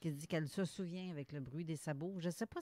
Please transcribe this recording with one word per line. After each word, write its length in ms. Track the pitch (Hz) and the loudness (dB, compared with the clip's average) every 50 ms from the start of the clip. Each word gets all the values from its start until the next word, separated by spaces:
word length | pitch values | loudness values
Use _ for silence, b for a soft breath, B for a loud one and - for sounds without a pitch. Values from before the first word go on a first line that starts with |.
qui 100 | - 165 | 0 0
dit 140 | 143 143 156 | 0 0 0
qu'elle 220 | - 185 160 156 135 | 2 2 2 2 2
se 160 | - - 196 | 2 2 2
souvient 460 | 160 - - 190 170 170 185 185 185 | 2 2 -2 -2 -2 -2 -2 -4 -2
avec 220 | 170 147 139 - | -2 -2 -4 -2
le 80 | 147 147 | -2 -4
bruit 240 | 131 123 127 160 175 | -4 -2 -2 -2 0
des 100 | 160 160 | 0 0
sabots. 380 | 143 - 160 147 135 160 185 196 185 | 0 0 0 0 0 0 0 0 2
Je 120 | 160 180 | 2 2
sais 160 | 165 - 226 | 2 2 0
pas 140 | - - 349 | 0 -2 -4